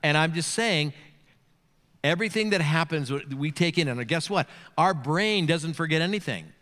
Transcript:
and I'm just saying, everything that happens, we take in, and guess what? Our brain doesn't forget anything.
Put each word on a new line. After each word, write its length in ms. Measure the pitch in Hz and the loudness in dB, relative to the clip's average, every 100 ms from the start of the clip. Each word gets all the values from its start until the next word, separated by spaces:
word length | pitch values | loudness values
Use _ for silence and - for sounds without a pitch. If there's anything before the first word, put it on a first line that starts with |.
and 160 | 151 151 | 2 2
I'm 160 | 160 | 2
just 200 | 165 156 | 0 -4
saying, 400 | - 226 175 147 139 - - _ _ _ _ _ _ _ _ | -2 0 0 -2 -6 -20 -20 _ _ _ _ _ _ _ _
everything 480 | 143 170 220 220 214 | 0 2 0 0 0
that 100 | 202 | 2
happens, 500 | 151 160 160 160 131 | 2 2 2 -2 -2
we 400 | 139 143 135 147 | -4 -6 -4 -4
take 260 | 151 175 165 | 0 0 2
in, 100 | 151 | 0
and 200 | 123 120 | -2 -2
guess 220 | 165 - | -2 0
what? 180 | 196 - - - - | 0 -2 -6 -12 2
Our 180 | 170 | 2
brain 520 | 175 127 160 214 208 160 | 2 -2 0 2 0 2
doesn't 280 | 165 160 | 0 -2
forget 280 | 156 165 156 | -4 -2 0
anything. 440 | 170 208 175 104 78 - | 0 -2 -4 -6 -8 -20